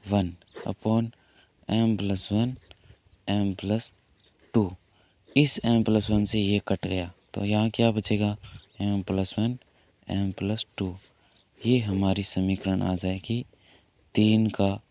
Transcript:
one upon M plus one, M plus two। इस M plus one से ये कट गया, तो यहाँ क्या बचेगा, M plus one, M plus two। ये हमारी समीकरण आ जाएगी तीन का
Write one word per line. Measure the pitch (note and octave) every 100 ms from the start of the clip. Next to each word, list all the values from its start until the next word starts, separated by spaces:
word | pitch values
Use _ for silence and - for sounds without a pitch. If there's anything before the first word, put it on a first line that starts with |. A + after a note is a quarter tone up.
| F#2+
one | G2+ F2+ F2 _ - -
upon | G2+ A2 A2+ A2+ _ _ _ _ _ -
M | A2 A2+ G#2
plus | G2+ F#2+ -
one, | G#2 A#2+ B2+ _ - _ - _ _ -
M | G2+ G2
plus | F#2 G2 G#2+ - _ _ _ _ _ _
two। | A#2 F#2+ F#2 _ _ _ _ _ C#3
इस | D3 - A#2
M | A#2
plus | A2 G#2+ G#2
one | G#2+ G#2
से | A2
ये | G2+ G#2 -
कट | F#3+ F#2
गया, | F#2 F2 - _
तो | G2+ G2+
यहाँ | G#2+ A2
क्या | - A#2
बचेगा, | G#2+ - G#2 G#2 G#2 - - _ -
M | G2+ G2+
plus | F#2 F#2+ F#2+ -
one, | A2+ B2 _ _ _ _ -
M | F#2+ G2
plus | F#2+ G2 A2 - -
two। | F#2+ F#2 _ _ _ _ _ _
ये | A2+ B2+
हमारी | G#2 G2 G2 F#2+
समीकरण | G2 - F#2+ F#2+ F#2+ F#2+
आ | F#2+ F2+
जाएगी | F#2 F#2+ - A#2 B2+ _ _ _ _ _ _ -
तीन | G#2+ A2 A2
का | - G2 G2+ _